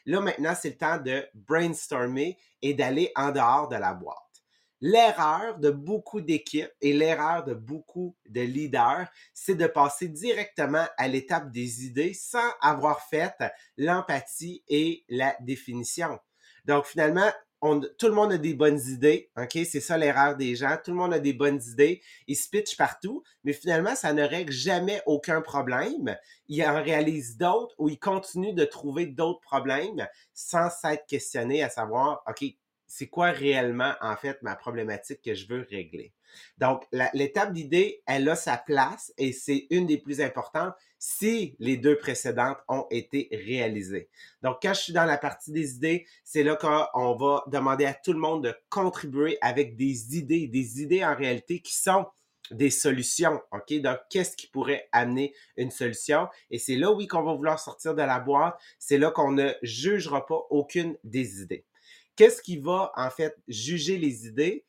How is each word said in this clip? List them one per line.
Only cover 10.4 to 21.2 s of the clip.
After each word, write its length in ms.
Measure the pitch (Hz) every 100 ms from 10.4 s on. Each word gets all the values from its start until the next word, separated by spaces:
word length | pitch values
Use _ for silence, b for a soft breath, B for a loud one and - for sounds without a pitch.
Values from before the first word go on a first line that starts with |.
| 202 - 139 156 165 -
à 100 | 131
l'étape 420 | 131 131 165 147
des 340 | 120 123 117 131
idées 260 | 120 170
sans 380 | 196 - 240 240 -
avoir 400 | 147 143 151 - -
fait 260 | 156 185 - 117 b b -
l'empathie 840 | 151 180 180 139 120 - 170 180 -
et 360 | 147 160 165 _
la 280 | 123 135 -
définition. 800 | 123 131 - 120 117 - 165 120 - b b b -
Donc, 200 | 143 143
finalement, 440 | 165 151 175 208 - - _
on, 160 | 151 147
tout 280 | 131 - 226
le 40 |
monde 200 | 208 208
a 40 | 180
des 160 | 156
bonnes 280 | 135 151 147 127
idées, 420 | 127 147 170 - -
OK ? 200 | 120 165
C'est 160 | 170 143
ça 160 | - 165
l'erreur 400 | 147 135 143 135
des 180 | 127
gens. 220 | 120 139 160
Tout 60 | -
le 80 | 175
monde 160 | 180
a 40 |
des 140 | 160